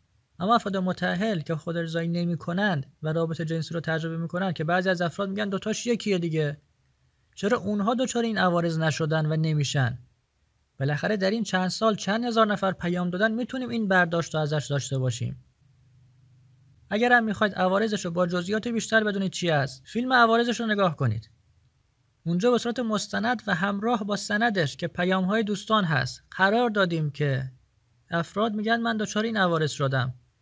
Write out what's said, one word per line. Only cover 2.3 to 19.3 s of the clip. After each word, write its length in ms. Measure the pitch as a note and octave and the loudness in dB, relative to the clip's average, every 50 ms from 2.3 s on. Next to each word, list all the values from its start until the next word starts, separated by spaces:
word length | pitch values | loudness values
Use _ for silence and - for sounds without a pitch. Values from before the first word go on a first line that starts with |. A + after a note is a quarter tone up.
| E3+ D3+ - - E3+ F#3 G#3 G#3 F3 C#3 C3 - _ _ D3+ | -2 -4 -4 -4 -2 0 0 0 0 -2 -4 -8 _ _ -4
و 100 | D#3 D#3+ | -2 0
رابطه 320 | E3 E3 D#3+ E3 - E3+ | 0 0 -2 -2 -4 -4
جنسی 300 | D#3 E3 E3 D3+ - E3+ | -4 -2 -4 -4 -4 -6
رو 60 | E3+ | -6
تجربه 360 | D3 E3 D#3+ D#3+ D#3+ E3 E3 | -4 -2 -2 -2 -2 -4 -6
می‌کنن 360 | E3 E3+ D#3+ - F3+ F#3+ F#3+ D#3 | -6 -6 -6 -4 -4 -2 -2 -2
که 120 | - D#3+ | -2 -2
بعضی 240 | D#3+ F3 F#3 F3+ F#3+ | 0 0 2 2 2
از 120 | F#3 E3+ F3+ | 0 0 0
افراد 260 | E3 - - G3+ F#3+ | -4 -2 -4 -6 -4
می‌گن 200 | F#3+ G#3 G#3+ G3 | -4 -4 -4 -4
دوتاش 380 | G3 F#3+ - A3 A3 - - | -4 -4 -4 -4 -4 -4 -2
یکیه 320 | A#3+ A#3 - - G#3+ F#3+ F3 | -2 -2 -2 0 0 0 0
دیگه، 420 | E3+ E3+ D#3 D#3 D3+ C#3+ D3 - _ _ _ _ _ _ _ _ _ _ _ _ _ _ _ | 0 0 0 0 -2 -2 -4 -8 _ _ _ _ _ _ _ _ _ _ _ _ _ _ _
چرا 240 | - F#3+ G#3+ B3 - | -4 0 0 0 0
اونها 360 | E3+ G3+ G#3 G#3 G3 A3 B3+ | 0 -2 -2 0 2 2 2
دچار 300 | A#3 C4 - - A#3+ A#3 | 2 0 0 0 0 0
این 140 | A3+ G#3+ G3 | 0 0 2
عوارض 400 | F#3 F3+ E3+ E3+ E3+ E3+ D#3+ D#3+ | 2 4 4 4 2 2 2 2
نشدن 480 | D#3+ D#3+ C#3+ - D#3+ D3+ D#3 D#3+ D#3 | 2 0 2 0 0 0 2 0 2
و 100 | D3+ D#3+ | 2 2
نمیشن؟ 640 | D#3 D#3 D#3+ D#3 D3+ C#3+ - - C#3+ B2+ A#2 B2 - - _ _ _ _ _ _ _ _ _ _ _ _ _ _ - | 2 2 2 2 2 2 2 2 2 2 0 0 -4 -10 _ _ _ _ _ _ _ _ _ _ _ _ _ _ -4
بالاخره 380 | C#3 C#3+ D3 C#3+ - F3+ G#3+ | -2 -2 -2 0 0 0 0
در 140 | G3+ F#3+ F#3+ | 0 0 0
این 120 | G#3+ A#3 G#3+ | 0 0 -2
چند 260 | - - F#3 F#3 F#3 | -2 0 0 0 0
سال 260 | F3+ - A3 A3+ G#3 | -2 2 2 2 2
چند 300 | - - G3 G3+ A#3 A#3+ | 2 -2 -2 -2 -2 -2
هزار 220 | B3 A3+ A3+ A3+ | 0 2 2 4
نفر 260 | G#3 G#3 F#3 G3 F#3+ F3+ | 4 2 0 0 -2 -2
پیام 380 | - - F3 F3 F3+ F3+ F3+ | -2 -2 -2 -2 0 -2 -2
دادن، 220 | F3 F3+ G#3+ A3+ A3 | 0 2 2 2 2
می‌تونیم 360 | A3+ B3 - - C4 B3+ A#3 | -2 -4 -4 -4 -6 -6 -4
این 200 | A#3 A#3 A3 F#3+ | -2 -2 0 4
برداشت 460 | F#3+ F#3 F3+ E3 E3+ E3+ E3 - - | 4 4 4 4 2 -2 -2 0 -2
رو 60 | D#3 | -2
ازش 260 | D#3 C#3+ D3+ D3+ C3 - | 0 0 0 -2 -2 -2
داشته 280 | C#3+ C#3 - - C3+ C3 | -2 -2 -2 -2 -2 0
باشیم. 460 | C3 B2+ A#2 - A#2 B2 B2+ - - _ _ _ _ _ _ _ _ _ _ _ _ _ _ _ _ _ _ _ _ _ _ _ _ _ _ _ _ _ | 0 0 -2 -2 -6 -6 -8 -10 -16 _ _ _ _ _ _ _ _ _ _ _ _ _ _ _ _ _ _ _ _ _ _ _ _ _ _ _ _ _
اگرم 340 | G3+ G#3+ A#3 A#3+ B3 A#3+ A3+ | -2 0 4 6 6 6 4
می‌خواید 300 | A3 G3 - A3 G3+ F#3 | 2 0 2 0 0 2
عوارضش 500 | - F#3 F#3 F#3+ G3 A3 A3 G#3 - - | 2 2 2 4 2 2 0 0 -2 -4
رو 60 | F3 | -4
با 160 | E3+ F3+ F3+ | 0 0 0
جزئیات 420 | F3 F3+ F3+ F3 F#3 G#3 A3 - A#3+ | 2 0 -2 -2 -2 -2 -2 -2 -2
بیشتر 360 | A#3 A3 G3+ - A3 A3 A3 | -4 -4 -2 2 2 2 2
بدونید 280 | G#3+ G3 G3 G3 F#3 | 2 0 0 -2 -2